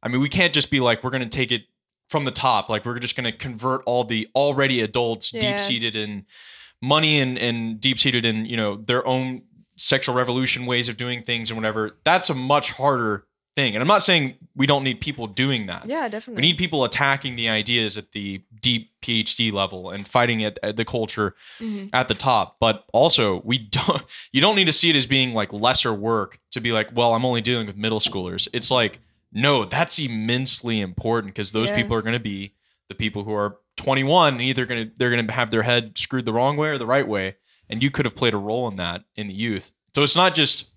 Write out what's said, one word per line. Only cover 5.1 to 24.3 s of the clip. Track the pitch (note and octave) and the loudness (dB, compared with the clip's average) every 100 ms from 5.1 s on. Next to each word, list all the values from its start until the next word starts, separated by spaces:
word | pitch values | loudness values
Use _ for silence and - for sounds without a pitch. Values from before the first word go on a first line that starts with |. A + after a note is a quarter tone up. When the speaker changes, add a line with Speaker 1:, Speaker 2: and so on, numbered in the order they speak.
| A2+ - | -2 -4
Speaker 2:
Yeah. | A#2+ | -2
Speaker 1:
deep-seated | B2 A#2+ - A#2+ A2+ | -2 0 0 0 -2
in | G#2+ G#2+ G#2 G2 - - - - _ | -4 -6 -8 -12 -20 -20 -20 -20 _
money | B2+ D3 D#3 D3+ | 2 4 4 2
and, | C3 B2+ | 2 0
and | A#2+ A#2 A2+ A2 | -2 -2 -4 -2
deep-seated | C3+ B2 C#3+ B2 | -2 2 2 2
in, | A#2 A2 A2 | 0 -2 -4
you | A#2 | -2
know, | G#2+ G#2 | -2 -2
their | A2 B2 B2+ | -2 -2 0
own | C3 C3 B2+ _ _ _ _ | -2 -2 -8 _ _ _ _
sexual | - C3+ - B2 | 0 0 0 0
revolution | B2 B2 C3 B2+ B2 | 0 0 0 -2 -2
ways | B2 A#2+ | -2 -2
of | A2+ | -4
doing | B2 B2 | -6 -8
things | A2+ A#2 A2+ | -4 -4 -4
and | A2+ | -2
whatever. | A2 A2 G#2+ - | -2 -2 -4 -2
That's | - E3 - | 2 2 2
a | |
much | C#3 B2+ D3 C#3+ | -2 2 2 0
harder | - C3+ C3 A2+ G2+ _ _ _ | 0 0 2 0 -2 _ _ _
thing. | - C3+ | -2 0
And | G#2+ | 0
I'm | C3+ | 4
not | G#3 | 4
saying | - F3 C3+ - - | 6 4 2 -6 -20
we | - C3+ | -2 2
don't | C#3+ | 2
need | C3+ A#2+ | 2 -4
people | - C#3 A2+ | -6 -8 -8
doing | G2 C3 B2+ G2+ | -2 0 0 -4
that. | F2 G#3+ | -10 -6
Speaker 2:
Yeah, | D4 D4 | -6 -4
definitely. | G#3+ A3+ A3+ | -8 -10 0
Speaker 1:
We | D3 | 2
need | D#3 | 2
people | F3 D3+ | -2 0
attacking | B2 - C#3+ C3+ C3+ A#2+ | 0 2 2 0 -4 -4
the | A#2 | -2
ideas | A2 G#2+ A#2+ A2 G#2 | 0 0 0 0 -4
at | G2+ | -8
the | G#2+ G2+ F#2+ _ A2 | -8 -8 -8 _ -4
deep | B2+ A#2+ A2 _ | -2 -2 -4 _
P | - A2+ | -4 -2
H | G#2+ - | -2 -2
D | A2+ | -2
level | G2+ G2 F#2+ F2+ | 0 -2 -4 -10
and | G2 G2 | -10 -2
fighting | B2+ A#2+ A2+ | 2 2 2
at, | G#2+ G#2 | -2 -4
at | G#2 G#2+ | -6 -4
the | |
culture | A#2 A#2+ A2 - G#2 - - - | -4 -2 -4 -2 -2 -2 -20 -12
Speaker 2:
Mm-hmm. | A3+ G#3 G3 | -8 -8 -2
Speaker 1:
at | B2 B2+ | -2 0
the | |
top. | G#2+ C3+ A#2 F#2 _ | 0 2 2 0 _
But | A#2 G#2+ _ | 0 0 _
also, | A2+ C3+ - A2 F#2 - | 2 4 4 2 0 -4
we | B2+ | -4
don't, | G#2+ C3+ - D3+ - - | -2 -4 0 -2 -4 -20
<laughs> | - | -4